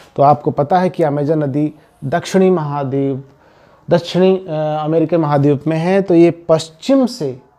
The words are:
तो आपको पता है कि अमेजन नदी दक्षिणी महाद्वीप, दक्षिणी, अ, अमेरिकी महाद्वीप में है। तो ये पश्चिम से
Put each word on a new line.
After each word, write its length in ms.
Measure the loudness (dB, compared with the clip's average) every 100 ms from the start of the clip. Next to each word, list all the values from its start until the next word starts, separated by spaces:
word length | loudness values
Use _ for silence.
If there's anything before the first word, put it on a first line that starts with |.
| -12
तो 80 | 2
आपको 280 | 2 4 -2
पता 280 | -2 0 0
है 100 | 0
कि 140 | 0
अमेजन 400 | -2 0 -2 -2
नदी 300 | -2 -2 -4 -6 _ _
दक्षिणी 460 | -4 -4 0 2 2
महाद्वीप, 800 | 2 -2 -4 -2 -2 -2 -4 -10 _ _ _ _ _ -2
दक्षिणी, 480 | -2 0 0 2 0
अ, 420 | -4 -6 -4 -4
अमेरिकी 340 | -2 -2 0 0
महाद्वीप 500 | 2 2 2 0 -2
में 100 | -2
है। 240 | 0 0
तो 120 | 2
ये 180 | 4 4
पश्चिम 760 | 2 0 0 -2 _ 0 2
से 260 | 0 -4 -8 -8 _